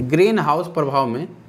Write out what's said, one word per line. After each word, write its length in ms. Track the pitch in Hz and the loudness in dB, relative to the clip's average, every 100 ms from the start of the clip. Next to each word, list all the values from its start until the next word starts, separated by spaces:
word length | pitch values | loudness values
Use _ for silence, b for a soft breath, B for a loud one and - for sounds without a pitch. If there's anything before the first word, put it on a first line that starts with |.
ग्रीन 380 | 123 156 202 220 | -2 4 4 4
हाउस 280 | 151 151 175 | 0 -2 -2
प्रभाव 380 | 165 139 139 131 | -2 0 0 -2
में 220 | 117 175 - | -4 -8 -14